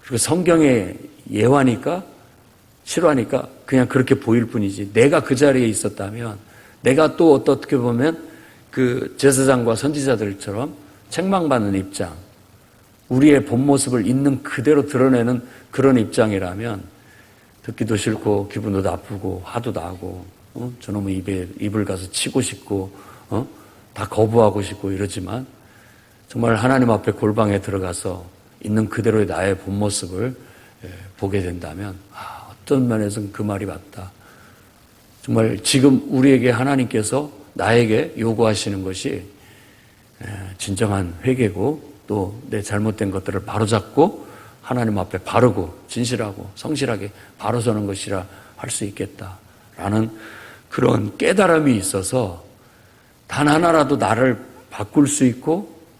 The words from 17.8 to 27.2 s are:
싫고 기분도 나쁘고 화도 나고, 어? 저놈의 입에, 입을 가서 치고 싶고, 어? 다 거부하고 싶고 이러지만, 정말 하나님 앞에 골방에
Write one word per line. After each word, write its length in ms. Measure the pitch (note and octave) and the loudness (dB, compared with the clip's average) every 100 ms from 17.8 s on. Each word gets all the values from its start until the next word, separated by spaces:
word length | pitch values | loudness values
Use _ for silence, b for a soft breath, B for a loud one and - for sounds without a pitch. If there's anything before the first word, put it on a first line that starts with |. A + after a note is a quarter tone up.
| A2 G#2+ | -2 0
싫고 520 | - G#2+ G#2+ G2+ G2 | -2 -2 0 0 -2
기분도 320 | - G#2+ F#2+ | -6 -2 -2
나쁘고 640 | F#2+ F2+ - G2+ F#2+ F#2 | -2 -4 -10 -10 -8 -8
화도 280 | F#2 A2+ A#2+ | -8 -6 -6
나고, 520 | F#2 E2+ F#2 F#2 F#2 F2+ _ _ | -8 -8 -10 -12 -14 -16 _ _
어? 180 | - B2 A#2+ | -12 -12 -12
저놈의 360 | - G2+ G2+ F#2+ | -8 -6 -4 -4
입에, 320 | F#2 F#2+ F2+ - | -4 -6 -8 -8
입을 240 | G#2 G#2+ | -4 -2
가서 260 | G2 F#2 F#2 | -2 -6 -6
치고 300 | - - C#3 | -6 -2 -2
싶고, 500 | - - - G2+ F#2+ B B B B | -2 -8 -6 -6 -6 B B B B
어? 160 | G#2 C3+ B B B B | -6 -6 B B B B
다 140 | - A2+ | -12 -6
거부하고 540 | - A2 A#2 G#2+ G2+ | 0 4 6 4 2
싶고 300 | F#2+ G2 G2 | -6 -6 -6
이러지만, 540 | F#2+ G2+ G2+ F2+ A#2 C3 - b b b b b b _ | -4 -4 -6 -8 -8 -10 -18 b b b b b b _
정말 280 | A#2 A#2 A2+ | -2 0 2
하나님 340 | B2+ C3+ A#2+ | 2 2 4
앞에 220 | G#2+ A2+ | 2 0
골방에 480 | G2+ | -2